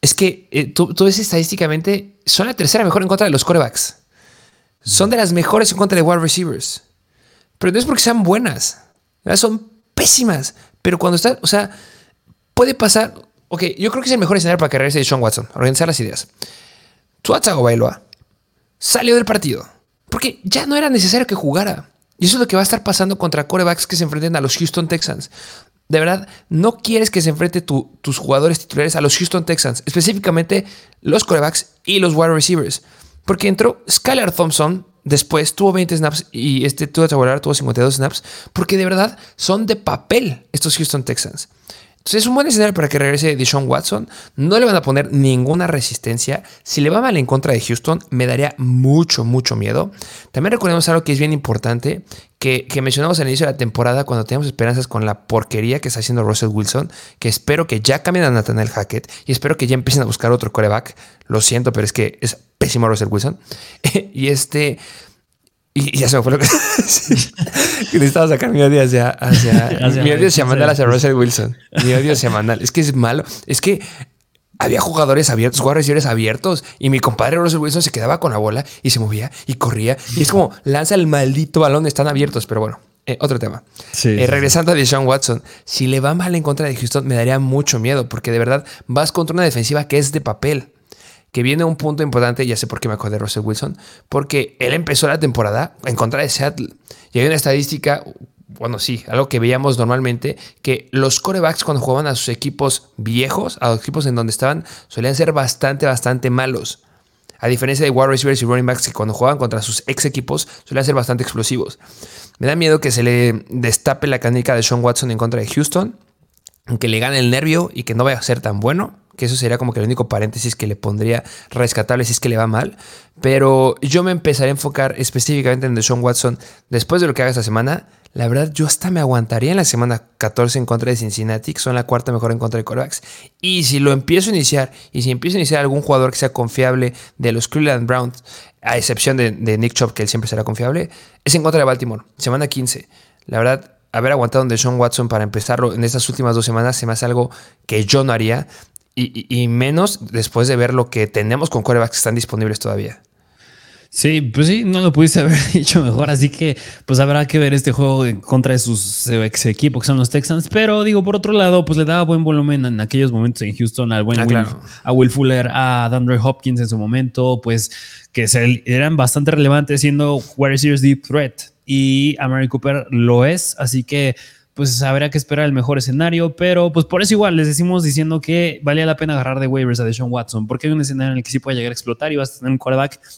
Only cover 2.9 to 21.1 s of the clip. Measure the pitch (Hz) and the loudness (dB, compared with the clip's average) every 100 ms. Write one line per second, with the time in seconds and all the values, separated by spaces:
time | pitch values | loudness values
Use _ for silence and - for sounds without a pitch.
2.9 | 196 190 190 208 139 - 175 123 - - | 2 0 0 2 0 2 2 2 -2 -6
3.9 | - _ _ _ _ _ _ _ _ - | -8 _ _ _ _ _ _ _ _ -2
4.9 | - 202 233 202 175 165 208 214 185 202 | 2 2 2 2 2 2 2 2 0 2
5.9 | 190 160 175 160 185 175 117 - - _ | 4 4 2 2 0 -2 -6 -8 -12 _
6.9 | _ _ _ _ _ _ _ 185 196 247 | _ _ _ _ _ _ _ 0 0 0
7.9 | 262 233 233 180 208 240 127 - - _ | 2 2 2 2 2 0 -4 -6 -8 _
8.9 | _ _ _ - 196 226 220 - _ _ | _ _ _ -2 0 2 -2 -8 _ _
9.9 | - - - 240 156 135 - - _ - | -2 2 4 2 0 -4 -14 -20 _ -2
10.9 | 180 175 175 240 262 - 202 202 - - | 0 0 2 2 0 0 0 -2 -10 -20
11.9 | - _ _ _ _ _ - 254 269 226 | -20 _ _ _ _ _ 2 2 4 2
12.9 | 220 220 - - _ _ 165 175 - 208 | 2 0 -8 -20 _ _ -6 -4 -2 -4
13.9 | 254 254 254 165 196 165 175 156 131 139 | -4 -2 0 2 2 2 0 0 0 0
14.9 | 147 131 135 113 107 113 - 127 135 165 | 0 0 2 0 -2 -8 -2 0 2 0
15.9 | 143 135 - - _ - - - _ _ | -2 -4 -6 -12 _ -16 -16 -20 _ _
16.9 | _ _ _ - - - 156 120 117 113 | _ _ _ -2 0 2 2 2 4 0
17.9 | - _ - _ _ _ _ _ _ - | -2 _ -20 _ _ _ _ _ _ -2
18.9 | 240 240 240 220 214 151 113 - _ _ | 0 4 2 2 -2 -2 -6 -10 _ _
19.9 | _ _ - 262 - 190 262 277 285 302 | _ _ -6 -6 -6 -4 -2 0 0 2
20.9 | 247 185 | 2 2